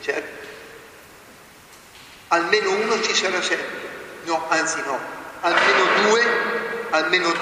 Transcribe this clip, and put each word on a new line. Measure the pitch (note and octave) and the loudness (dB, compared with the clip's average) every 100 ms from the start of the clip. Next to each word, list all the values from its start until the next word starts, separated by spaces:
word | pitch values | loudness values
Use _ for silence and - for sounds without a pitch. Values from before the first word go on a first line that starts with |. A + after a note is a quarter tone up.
Certo. | - - - - - - - - - - - - - - - - - - - - - - - | -6 -4 -8 -12 -16 -16 -18 -20 -20 -20 -20 -20 -20 -20 -20 -20 -20 -20 -20 -20 -20 -20 0
Almeno | E3+ E3+ G#3+ G3 | 0 4 2 2
uno | G3 A3 A3 | 2 2 0
ci | G#3+ | 0
sarà | - F#3+ F#3 | 0 0 0
sempre. | F3 G3+ - - - - - - | -2 -2 -4 -10 -10 -12 -14 -12
No, | E3 D#3+ - | -4 -4 0
anzi | D#3+ D3+ D3 C#3 | 0 0 -2 -4
no. | B2+ - - - - | -6 -6 -12 -14 -4
Almeno | F3 D#3+ - G3 F3+ F#3+ G#3 | 0 4 4 4 4 4 4
due, | A3+ A#3 - - - - - - | 4 4 2 0 -4 -4 -6 0
almeno | D#3 E3 F3+ E3+ E3 | 0 2 2 2 0